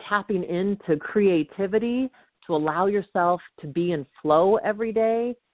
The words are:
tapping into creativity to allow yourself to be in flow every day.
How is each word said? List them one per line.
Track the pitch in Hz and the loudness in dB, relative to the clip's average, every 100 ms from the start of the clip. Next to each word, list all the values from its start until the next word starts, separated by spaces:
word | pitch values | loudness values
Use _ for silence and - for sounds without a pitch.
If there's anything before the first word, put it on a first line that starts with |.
| - | -4
tapping | 208 202 196 | -4 -2 -4
into | 180 175 196 202 - 151 | -2 -2 -2 -2 -2 -2
creativity | - 214 202 175 151 - 196 214 233 247 262 - _ _ - | 0 2 4 4 0 -4 -2 -2 0 -2 -4 -8 _ _ -4
to | 165 | -2
allow | 156 160 196 | 0 0 0
yourself | 208 185 196 175 180 - - | 0 -2 0 2 0 -4 -16
to | 151 | -8
be | 139 175 | -4 -2
in | 165 135 _ | -2 -6 _
flow | 151 151 185 214 | 2 4 4 2
every | - 208 226 | 0 -4 -4
day. | 220 220 226 240 240 _ | 0 0 0 -2 -8 _